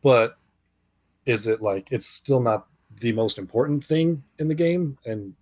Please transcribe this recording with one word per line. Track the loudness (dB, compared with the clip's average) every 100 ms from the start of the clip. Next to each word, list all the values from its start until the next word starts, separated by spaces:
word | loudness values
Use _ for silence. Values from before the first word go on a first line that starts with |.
but | 6 6 4 -4 _ _ _ _ _ _ _ _ -2
is | 0 0
it, | 0
like, | 0 -2 -4
it's | -6 -4
still | -8 0 0
not | 2 0 -4 _ _ -6
the | -4
most | 0 -2 -4
important | -6 -2 0 -2
thing | -2 0 0 -2 -8 _
in | -4
the |
game | 0 0 0 -4 -6
and | -10 -10 -10 -18